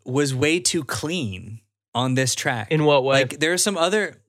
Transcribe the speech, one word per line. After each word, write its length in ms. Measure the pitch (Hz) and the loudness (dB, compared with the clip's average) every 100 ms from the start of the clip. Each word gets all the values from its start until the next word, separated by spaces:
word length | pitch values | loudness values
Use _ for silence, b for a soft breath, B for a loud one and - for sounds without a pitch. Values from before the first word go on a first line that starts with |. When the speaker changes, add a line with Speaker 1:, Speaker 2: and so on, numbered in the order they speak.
Speaker 1:
was 280 | - 135 143 | -4 0 0
way 280 | 127 147 175 | 0 0 2
too 240 | 180 170 | 0 -2
clean 760 | 131 - 151 180 107 92 - 113 _ _ _ | -4 -6 -4 -4 -6 -8 -12 -16 _ _ _
on 200 | 117 131 | -2 0
this 220 | 127 127 - | 0 0 -2
track. 340 | 143 120 104 | -4 -4 -2
Speaker 2:
In 140 | 156 | 2
what 180 | 151 143 | 4 4
way? 140 | 135 135 | 4 2
Speaker 1:
Like, 180 | 127 139 | 2 0
there 120 | 156 | 0
are 60 | 180 | 2
some 180 | 214 180 | 0 0
other, 440 | 170 214 175 - | 0 0 -2 -8